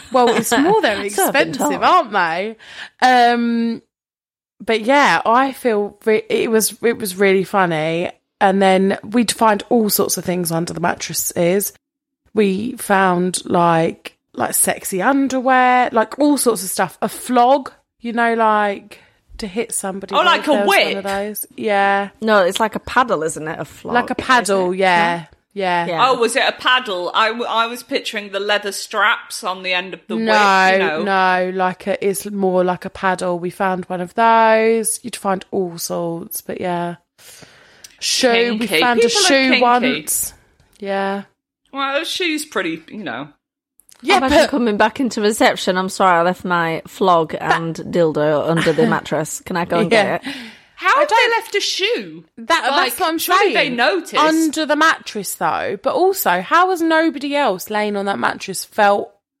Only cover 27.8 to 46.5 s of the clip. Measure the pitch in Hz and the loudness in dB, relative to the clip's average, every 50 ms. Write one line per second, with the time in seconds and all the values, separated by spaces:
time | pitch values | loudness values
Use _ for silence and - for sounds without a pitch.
27.8 | - - 277 - - - - 214 202 202 190 196 202 208 208 208 208 202 196 - | -10 -6 -6 -6 -6 -6 -8 -8 -10 -8 -6 -6 -2 0 -2 -2 -2 -4 -8 -8
28.8 | - - - 214 196 214 233 - - - - - - 190 185 190 185 185 185 180 | -10 -8 -2 0 2 2 2 0 -4 -10 -14 -10 -8 -8 -8 -6 -6 -4 -4 -4
29.8 | 185 190 170 170 - - 220 226 226 220 214 214 208 202 190 190 190 190 190 190 | -4 -6 -12 -14 -10 -8 -6 -2 0 2 2 4 4 4 4 4 4 4 4 2
30.8 | 185 165 151 156 202 202 196 190 185 185 185 180 185 185 185 190 185 185 180 - | 2 0 -2 -2 -2 0 0 2 2 2 2 0 0 -2 -2 -2 -2 -2 -2 -4
31.8 | - 202 190 - - 202 190 180 - 208 208 202 196 185 180 185 180 185 180 170 | -6 -6 -4 -2 -2 -2 -2 -4 -6 -8 -4 -2 0 2 2 2 2 2 0 -4
32.8 | - 190 - - - 190 185 180 185 180 175 175 170 180 170 - 196 190 185 180 | -6 -12 -10 -4 -2 -2 -2 -2 -2 -4 -4 -4 -6 -8 -6 -4 -2 -2 -2 -4
33.8 | 180 - 185 180 180 175 - - 226 226 226 226 226 220 220 220 220 226 226 226 | -6 -8 -8 -8 -8 -6 -2 0 2 4 4 6 6 4 4 4 4 2 2 2
34.8 | 214 - - - - 240 - - - 202 190 185 - - - 196 185 175 170 170 | 0 -4 -6 -8 -10 -12 -12 -6 -4 -4 -4 -4 -4 -6 -4 -4 -4 -4 -6 -10
35.8 | - - 180 175 175 170 165 170 - - - - - - - - - 180 175 175 | -8 -6 -6 -4 -4 -4 -6 -8 -10 -12 -12 -12 -10 -10 -10 -8 -6 -4 -4 -4
36.8 | 175 175 175 - _ _ _ _ - - - - - - - - - _ _ _ | -4 -6 -8 -12 _ _ _ _ -20 -20 -20 -20 -20 -20 -20 -20 -20 _ _ _
37.8 | - - _ _ - - - - - 254 233 233 233 240 233 214 240 214 196 - | -20 -20 _ _ -6 -4 -2 0 2 2 2 2 0 0 -2 -4 -4 -2 0 2
38.8 | - 247 240 - 233 233 - 415 381 370 277 269 262 262 254 247 247 240 240 247 | 2 2 4 2 2 2 2 2 2 4 4 4 4 2 2 4 4 4 4 2
39.8 | 240 143 147 151 - - - - - - - _ _ _ _ _ _ _ _ _ | 2 0 -2 -4 -6 -6 -6 -6 -6 -8 -10 _ _ _ _ _ _ _ _ _
40.8 | 208 196 196 196 196 196 196 196 196 - _ _ _ _ _ _ _ _ - 269 | -8 -4 -4 -2 -2 -4 -4 -6 -10 -14 _ _ _ _ _ _ _ _ -8 -6
41.8 | 277 269 277 285 330 320 - - 370 339 311 302 - - - 214 185 165 160 160 | -6 -4 -4 -4 -4 -4 -6 -4 -2 -2 -2 -4 -6 -6 -4 -4 -4 -4 -6 -8
42.8 | - - - 208 202 147 113 120 143 151 - _ _ _ _ _ _ _ _ _ | -12 -14 -14 -12 -10 -10 -8 -10 -10 -14 -16 _ _ _ _ _ _ _ _ _
43.8 | _ _ - _ - 262 403 370 277 262 294 320 294 - - 262 240 220 208 202 | _ _ -20 _ -2 0 2 2 2 4 4 4 4 4 2 0 0 0 2 2
44.8 | 214 220 - - 277 233 - 226 208 208 226 - 254 226 - - - - 185 185 | 2 2 2 -2 -4 -2 -2 0 0 0 2 2 2 2 2 0 -2 -2 -2 -2
45.8 | 185 190 - - 196 185 180 170 170 180 180 - - 190 | -2 -4 -2 2 2 4 4 4 4 2 0 -2 -4 -2